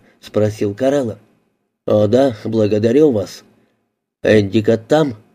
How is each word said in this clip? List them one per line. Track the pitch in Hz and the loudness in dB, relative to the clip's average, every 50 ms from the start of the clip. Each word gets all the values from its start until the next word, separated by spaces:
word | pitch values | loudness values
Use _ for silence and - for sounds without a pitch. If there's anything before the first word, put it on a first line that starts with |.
| _ _ _ _ | _ _ _ _
спросил | - - - 104 107 107 107 - 110 101 101 | -14 -6 -4 -2 -2 -2 -2 -4 -6 -6 -4
Карелла. | 104 131 135 143 143 127 110 95 - _ _ _ _ _ _ _ _ _ _ _ _ _ | -2 -2 -2 0 -2 -2 -6 -8 -12 _ _ _ _ _ _ _ _ _ _ _ _ _
«О | - 107 107 107 104 | -2 0 2 2 2
да, | 117 127 143 135 107 - - | 2 2 2 2 -2 -4 -8
благодарю | 110 113 113 107 101 107 104 110 117 117 147 156 147 | -4 -2 0 0 0 0 0 0 2 2 2 2 2
вас». | 117 101 90 - - - - _ _ _ _ _ _ _ _ _ _ _ _ _ _ _ - | 2 0 -4 -8 -12 -20 -20 _ _ _ _ _ _ _ _ _ _ _ _ _ _ _ 0
«Эндика | - 107 107 101 95 104 113 107 113 113 110 | 2 2 2 2 2 0 -2 0 0 0 -2
там?» | - - 151 156 156 135 110 - - _ _ | 0 0 0 0 0 0 -4 -10 -16 _ _